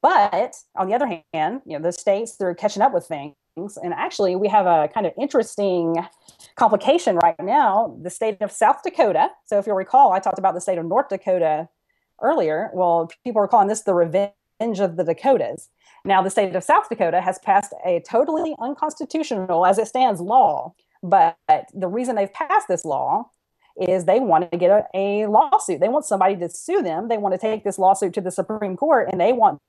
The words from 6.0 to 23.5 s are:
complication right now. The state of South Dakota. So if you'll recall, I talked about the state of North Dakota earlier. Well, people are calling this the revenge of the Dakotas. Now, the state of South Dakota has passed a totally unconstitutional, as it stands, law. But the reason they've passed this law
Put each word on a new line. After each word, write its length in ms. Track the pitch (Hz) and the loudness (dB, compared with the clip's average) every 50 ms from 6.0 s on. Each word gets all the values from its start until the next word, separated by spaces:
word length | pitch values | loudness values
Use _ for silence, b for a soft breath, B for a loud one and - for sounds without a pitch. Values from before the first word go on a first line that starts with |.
| 175 - b b b b b b b b b | -6 -8 b b b b b b b b b
complication 640 | - 240 214 214 202 - - 285 339 - - 190 | 0 2 2 2 2 2 2 2 2 2 0 2
right 180 | 170 170 170 165 - | 4 2 2 2 0
now. 580 | 180 190 233 294 277 220 190 208 233 180 147 165 156 | -4 0 0 2 2 2 2 2 0 -2 -6 -12 -14
The 80 | 180 | -14
state 300 | - - 226 220 214 190 | -8 -4 -4 -4 -4 -4
of 120 | 214 202 - | -8 -8 -2
South 320 | - 226 220 285 - - | 2 2 2 2 2 -2
Dakota. 460 | 359 - - - 214 180 202 220 - - _ _ | -10 0 2 2 2 4 2 2 0 0 _ _
So 120 | _ 220 202 | _ -2 -2
if 80 | 196 | 0
you'll 80 | 220 208 | 0 -2
recall, 380 | 190 190 - - 262 277 233 185 | -2 -2 2 6 6 6 6 4
I 80 | 190 | 2
talked 180 | 190 202 190 - | 0 -2 -4 0
about 160 | 190 190 170 | 0 0 0
the 60 | 180 | 0
state 180 | - - 185 170 | -4 -2 -2 -2
of 80 | 165 | -2
North 220 | 165 180 240 294 - | 0 0 0 0 0
Dakota 600 | 196 190 _ 196 185 185 170 160 156 151 165 165 _ _ _ _ _ _ _ _ _ _ | -4 -6 _ -2 0 2 2 0 0 -2 -4 -8 _ _ _ _ _ _ _ _ _ _
earlier. 500 | - 247 320 311 190 156 156 160 208 - - | -2 0 0 2 0 0 -2 -2 -4 -6 -2
Well, 380 | 180 180 175 170 170 165 165 - _ _ | 0 2 2 2 2 0 -2 -8 _ _
people 180 | 247 226 220 202 | -4 0 0 0
are 60 | 196 | 4
calling 180 | - 226 196 | 4 4 4
this 140 | 196 220 220 | 4 0 -4
the 140 | - - 190 | -2 0 2
revenge 360 | 175 170 165 151 190 202 202 _ _ _ _ _ _ | 2 2 2 2 -2 -2 -2 _ _ _ _ _ _
of 360 | 214 233 220 180 202 180 165 | -6 -4 -2 -2 -2 -2 -2
the 60 | 170 180 | -4 -4
Dakotas. 680 | 156 165 160 - 269 269 214 131 107 127 - - _ _ b b b b b b | -4 -4 -2 2 2 2 2 0 -4 -6 -10 -14 _ _ b b b b b b
Now, 180 | 185 196 190 185 | 0 2 2 2
the 80 | 190 | 2
state 240 | 190 - 208 190 175 | 0 0 -2 0 -2
of 80 | 185 175 | -6 0
South 260 | - 285 381 427 - | 2 2 2 2 -2
Dakota 320 | 233 - 190 165 160 180 | -4 -2 -2 0 0 0
has 200 | 180 180 185 - | 0 -2 -6 -4
passed 340 | _ - 190 202 202 - - - - | _ 2 2 2 2 -2 -12 -8 -4
a 140 | 180 180 170 170 - | -2 -2 -2 -4 -2
totally 460 | - 226 294 - 311 311 339 320 294 - | 0 0 0 2 0 -4 -4 -6 -8 -8
unconstitutional, 1040 | 226 254 294 - - 311 302 - 311 - - 311 302 - 254 202 185 185 175 165 180 | -8 -10 -6 -6 -6 -8 -6 -8 -14 -8 -6 -6 -4 -4 -4 -6 -4 -2 0 2 4
as 100 | 180 196 | 4 4
it 120 | 196 220 214 | 2 0 -2
stands, 320 | - 254 262 247 208 160 | 0 0 0 0 0 -2
law. 520 | 175 190 226 262 247 180 151 135 123 131 _ _ _ _ _ _ - | -4 0 2 4 4 4 2 -2 -8 -12 _ _ _ _ _ _ -4
But 340 | 175 185 190 165 165 165 _ _ - 156 143 135 - _ | 2 4 4 4 4 0 _ _ 0 0 0 0 -8 _
the 140 | 202 185 180 | -8 -8 -6
reason 260 | 185 233 254 240 247 | -4 -4 -4 -4 -2
they've 180 | 208 196 196 _ | -2 -2 -4 _
passed 360 | - 320 285 370 427 427 - | -8 -4 0 0 0 0 0
this 160 | 185 165 - | -4 -4 -2
law 460 | 160 147 135 131 131 156 208 247 _ _ _ _ _ | -4 -4 -4 -2 0 -2 -2 -2 _ _ _ _ _